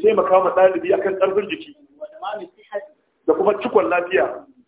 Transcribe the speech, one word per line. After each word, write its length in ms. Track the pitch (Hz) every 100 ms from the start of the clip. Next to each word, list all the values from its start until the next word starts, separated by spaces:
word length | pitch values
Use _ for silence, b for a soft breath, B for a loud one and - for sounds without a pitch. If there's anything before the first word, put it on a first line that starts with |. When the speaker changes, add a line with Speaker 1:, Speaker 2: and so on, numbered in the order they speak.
Speaker 1:
taimaka 380 | - 208 180 185
ma 60 | 180
ɗalibi 420 | 185 185 175 175
akan 200 | 196 196 185
ƙarfin 300 | 190 208 202
jiki. 240 | - - _ _ _
Speaker 2:
وتمام 420 | - 208 196 214
الصحة. 400 | - _ _ 202 196 _ _ _ -
Speaker 1:
Da 80 |
kuma 180 | 156 196 202
cikon 260 | - 208 165
lafiya. 540 | 175 175 180 139 - - _